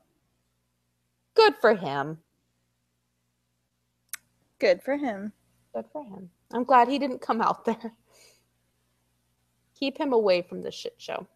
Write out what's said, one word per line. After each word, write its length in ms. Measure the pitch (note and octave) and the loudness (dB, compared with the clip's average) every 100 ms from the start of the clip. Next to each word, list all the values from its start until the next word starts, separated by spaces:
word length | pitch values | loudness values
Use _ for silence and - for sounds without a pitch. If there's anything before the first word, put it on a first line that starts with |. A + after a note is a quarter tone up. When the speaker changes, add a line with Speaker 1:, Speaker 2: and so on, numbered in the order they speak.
| _ _ _ _ _ _ _ _ _ _ _ _ _ | _ _ _ _ _ _ _ _ _ _ _ _ _
Speaker 1:
Good 200 | - A4 - | 6 6 6
for 180 | A3 | 2
him. 440 | G#3+ E3 C#3 C#3+ D#3+ _ _ _ _ _ _ _ _ _ _ _ _ _ _ _ _ _ _ _ - _ _ _ - | 2 0 -4 -4 -8 _ _ _ _ _ _ _ _ _ _ _ _ _ _ _ _ _ _ _ -20 _ _ _ -2
Speaker 2:
Good 240 | A3+ F3 | 0 2
for 120 | - C#4+ | -2 -4
him. 340 | C#4+ G3 G#3 - _ _ _ | -4 -6 -10 -14 _ _ _
Speaker 1:
Good 120 | A#3 A3 | -12 -12
for 140 | - | -14
him. 240 | B3 G3 F3+ _ _ | -16 -18 -20 _ _
I'm 120 | A#3 | -4
glad 240 | B3 B3+ A#3+ | 4 4 4
he 100 | C#4 | 2
didn't 240 | C4+ B3 | -2 -4
come 180 | - A3+ | -4 0
out 240 | G#3+ - | 0 0
there. 280 | - A3 A3+ - _ _ - _ _ _ _ _ _ _ _ _ _ _ _ _ _ | -4 -6 -8 -16 _ _ -20 _ _ _ _ _ _ _ _ _ _ _ _ _ _
Keep 220 | - C4+ C4+ | -6 -6 -4
him 140 | D4 | 0
away 300 | A#3 G#3 F3+ | 2 4 2
from 200 | F3+ F#3 | 0 -10
the 80 | - | -12
shit 260 | - - - | -10 -12 -12
show. 280 | - - - | -10 -10 -10